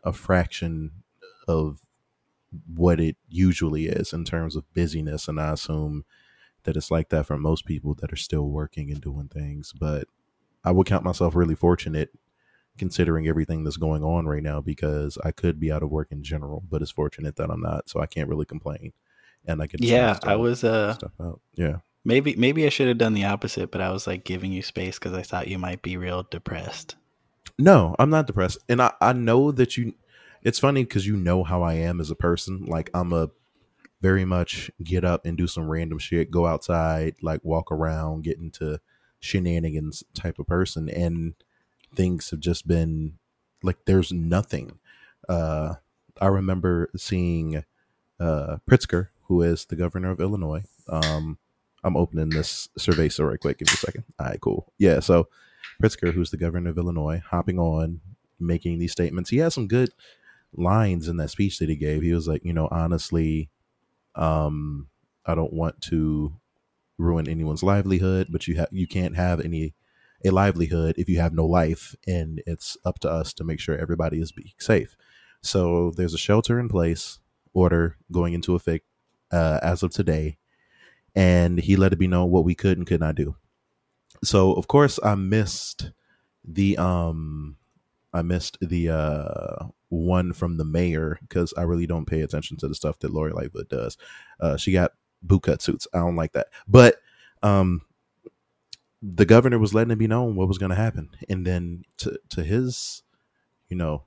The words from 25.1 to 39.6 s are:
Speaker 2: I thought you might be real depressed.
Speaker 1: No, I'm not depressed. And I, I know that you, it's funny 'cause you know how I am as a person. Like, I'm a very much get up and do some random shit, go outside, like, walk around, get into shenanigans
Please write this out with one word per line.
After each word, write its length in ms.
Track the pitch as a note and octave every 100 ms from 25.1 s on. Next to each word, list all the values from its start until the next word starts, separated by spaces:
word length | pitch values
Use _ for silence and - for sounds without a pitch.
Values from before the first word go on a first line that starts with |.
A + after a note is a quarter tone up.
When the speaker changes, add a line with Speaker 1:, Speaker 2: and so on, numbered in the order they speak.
Speaker 2:
I 100 | F#2
thought 240 | F2+ F2+ E2+
you 100 | F#2+
might 220 | F2+ F#2
be 160 | - F2+
real 260 | F2+ F2+
depressed. 720 | F#2 E2+ - E2 F2+ - - - _ _ _ _ - -
Speaker 1:
No, 360 | D#3+ E3 E2+ -
I'm 100 | C#3
not 180 | D#3 B2+
depressed. 320 | G2 F#2 - -
And 120 | A#2+
I, 120 | B2 -
I 120 | G#2+
know 380 | B2+ A2+ A#2+ D3
that 260 | B2+ B2 -
you, 160 | A#2 - _ _ - _
it's 160 | A#2 -
funny 240 | C#3 C#3
'cause 220 | B2 G2+ F#2+
you 100 | G#2
know 280 | F2 F#2
how 180 | E2 F2+
I 140 | E2+ E2
am 260 | E2 F2
as 100 | D#2
a 40 | D#2+
person. 500 | F2 F2 - F#2+ -
Like, 240 | E2 D#2
I'm 200 | F2 F2
a 160 | E2+ D#2 - _ _ _ _ _ _
very 240 | F#2+ F#2+ F#2
much 440 | F2+ E2+ - - -
get 220 | E2 F2+ F2
up 200 | F2 E2
and 120 | E2
do 100 | F2
some 220 | - D#2
random 280 | D#2+ E2 D#2
shit, 320 | - E2+ D#2+
go 160 | F2 E2+
outside, 720 | D#2+ - E2+ D#2+ D#2+ D#2+ -
like, 220 | E2 D#2
walk 280 | E2 D#2+ -
around, 520 | D#2 D#2+ D#2+ D#2 D#2
get 140 | D#2+ D#2+
into 420 | E2 - D#2 D2+ _ _ _ _
shenanigans 840 | - G2 F2 E2+